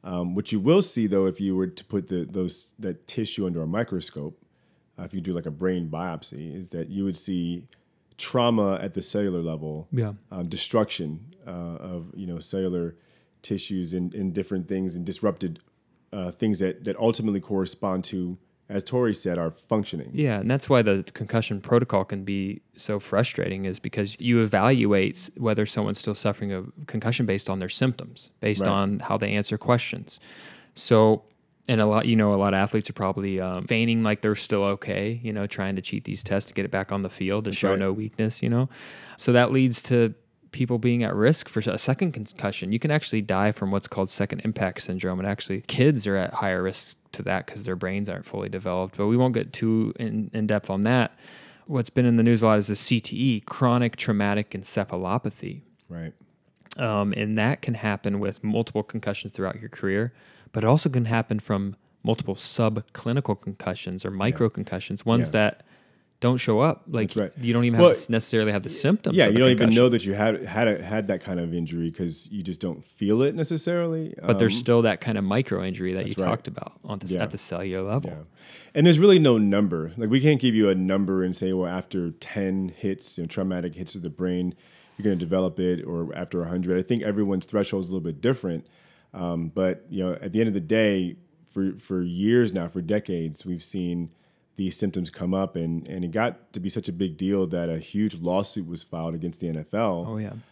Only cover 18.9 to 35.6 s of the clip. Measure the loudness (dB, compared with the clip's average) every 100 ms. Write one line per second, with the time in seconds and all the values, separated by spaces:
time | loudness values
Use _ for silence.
18.9 | 0 0 0 -2 -2 -2 -6 _ -2 -2
19.9 | -8 -6 -2 0 0 0 -2 4 4 6
20.9 | 2 0 -10 -2 -2 -2 -6 2 2 4
21.9 | 0 0 -6 -4 -2 -4 -6 _ -12 -4
22.9 | -4 0 0 2 -2 -4 -4 -6 -6 -6
23.9 | -4 -4 -4 2 4 4 4 4 4 4
24.9 | 4 2 -2 -12 -4 -2 0 0 -2 -2
25.9 | -2 -4 -2 -4 -2 -6 -6 -10 -16 -8
26.9 | -4 -2 0 0 0 -2 -4 -4 0 0
27.9 | 0 -12 -16 -20 _ -2 0 2 2 2
28.9 | -2 -2 -2 0 -2 -2 -4 0 0 0
29.9 | -10 -12 -14 -16 -20 -20 -20 _ -6 4
30.9 | 6 6 4 _ _ _ _ -2 2 4
31.9 | 2 2 4 4 4 4 2 2 0 -4
32.9 | -4 -4 -2 -4 -2 -4 -6 -2 0 2
33.9 | 2 2 2 0 -2 -2 0 0 -2 -4
34.9 | -4 -4 -6 -6 -4 -6 -4